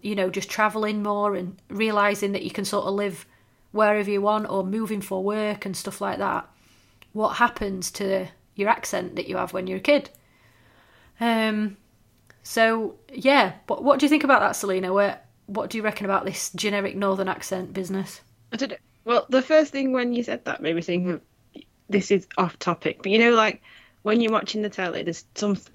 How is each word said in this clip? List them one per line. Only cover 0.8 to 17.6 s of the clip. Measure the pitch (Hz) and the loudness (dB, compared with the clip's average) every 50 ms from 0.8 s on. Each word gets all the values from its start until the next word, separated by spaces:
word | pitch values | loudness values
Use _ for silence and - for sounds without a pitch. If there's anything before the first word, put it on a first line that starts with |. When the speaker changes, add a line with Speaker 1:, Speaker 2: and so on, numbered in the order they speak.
| 214 214 214 208 | -2 0 -2 -2
Speaker 1:
more | 208 208 202 208 208 208 196 | -2 -2 0 0 0 0 0
and | 180 180 180 - - _ - | -2 -6 -8 -10 -14 _ -10
realising | - 202 220 220 208 208 202 208 202 202 208 202 | -4 -2 0 2 2 4 4 2 2 0 -2 -2
that | 202 - - | -2 -4 -6
you | - | -6
can | - 220 196 | -6 -6 -4
sort | - 208 202 - | -2 -2 -2 -2
of | 196 196 | -2 -2
live | 202 208 196 170 - - _ _ _ _ _ _ _ _ _ | -2 -2 -4 -6 -10 -16 _ _ _ _ _ _ _ _ _
wherever | - 208 214 208 208 214 202 202 | 2 4 4 4 4 2 0 0
you | 202 196 | 0 0
want | 202 208 214 214 208 - | 2 2 0 0 -2 -2
or | - 196 | -2 -2
moving | 190 190 202 226 220 180 220 196 | -2 -2 -2 -2 -2 -2 -4 -6
for | 190 - 190 185 190 | -4 -4 -4 -2 -2
work | 202 208 214 214 214 202 208 - | -2 -2 -2 -2 -2 -4 -4 -6
and | 196 175 | -8 -8
stuff | - - 196 190 - | -8 -8 -10 -8 -6
like | 202 196 - 190 | -6 -4 -4 -2
that, | 196 190 180 - - - _ _ _ _ _ _ _ _ _ _ - _ - | -2 -2 -2 -4 -6 -8 _ _ _ _ _ _ _ _ _ _ -20 _ -4
what | 214 214 - - | -2 -2 0 2
happens | - 240 233 233 - 220 196 190 185 175 - | 2 0 0 0 -2 -6 -4 -4 -6 -8 -8
to | - - 202 190 190 185 185 - - _ _ _ - | -6 -4 -2 0 0 0 -2 -4 -12 _ _ _ -6
your | 202 196 214 | -2 2 2
accent | 233 - - - 202 185 180 180 - | 2 0 0 -4 -4 -4 -4 -4 -6
that | 175 - - | -8 -6 -4
you | 185 180 | -4 -4
have | 185 175 185 | -4 -4 -4
when | 185 185 | -6 -6
you're | 185 185 190 | -4 -6 -2
a | |
kid? | 190 294 294 285 - - _ - _ _ _ _ _ _ _ _ _ _ _ _ _ _ _ _ _ _ _ - | 4 4 4 4 4 -2 _ -20 _ _ _ _ _ _ _ _ _ _ _ _ _ _ _ _ _ _ _ -2
Um, | 233 233 226 220 220 220 214 214 214 202 196 _ _ _ _ _ _ _ _ _ _ _ - _ | 0 0 2 2 2 0 0 0 -2 -4 -4 _ _ _ _ _ _ _ _ _ _ _ -20 _
so, | - - - 233 226 226 226 226 220 - - - _ - | -14 -4 2 4 4 4 4 0 -2 -6 -8 -12 _ -18
yeah, | 269 262 - 269 285 269 208 185 - - - | -10 0 4 4 6 6 4 2 0 -8 -6
what, | - - - 226 | -6 -6 0 4
what | 277 285 262 | 2 4 4
do | 302 | 6
you | 285 | 4
think | 311 302 302 | 4 4 4
about | 269 254 - | 4 4 6
that, | 202 214 220 | 4 2 0
Selena? | - - 196 185 185 185 185 | -2 -2 -2 -2 -2 0 0
Where, | 190 202 202 196 - - _ _ _ _ _ | 2 2 2 2 0 -6 _ _ _ _ _
what | - 196 214 - 190 | -10 -6 -6 -6 -4
do | - 220 | -6 -4
you | 208 | -4
reckon | 214 208 - 202 | -4 -4 -4 -2
about | 190 196 - - | 0 0 0 -2
this | 190 - - - - | -4 -6 -6 -8 -8
generic | - - 214 208 208 202 196 - - | -6 -4 -2 -2 -2 -2 -2 -4 -4
northern | 196 202 190 190 196 190 185 | -2 0 0 0 0 -2 -4
accent | - - - - 190 180 | -4 -6 -6 -6 -6 -6